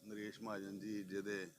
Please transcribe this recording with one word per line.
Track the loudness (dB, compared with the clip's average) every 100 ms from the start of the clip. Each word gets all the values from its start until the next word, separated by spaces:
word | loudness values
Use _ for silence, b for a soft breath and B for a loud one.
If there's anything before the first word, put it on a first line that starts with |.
| -6
ਨਰੇਸ਼ | -2 -2 -2
ਮਹਾਜਨ | 0 0 0 -2
ਜੀ | 0 0
ਜਿਹਦੇ | 2 0 2 2 0